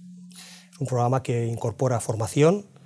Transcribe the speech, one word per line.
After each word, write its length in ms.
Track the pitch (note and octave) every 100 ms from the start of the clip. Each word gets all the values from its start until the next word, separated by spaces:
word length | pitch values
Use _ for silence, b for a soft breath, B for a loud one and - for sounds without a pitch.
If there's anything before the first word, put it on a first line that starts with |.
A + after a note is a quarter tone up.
| - - - B B B B
Es 60 | -
un 80 | C3+
programa 340 | B2 A#2+ C3
que 240 | - A#2+ A#2
incorpora 540 | A#2 A#2+ G#2+ C3 A#2
formación, 680 | - A2 A2 - D#3 G3+ G3+ b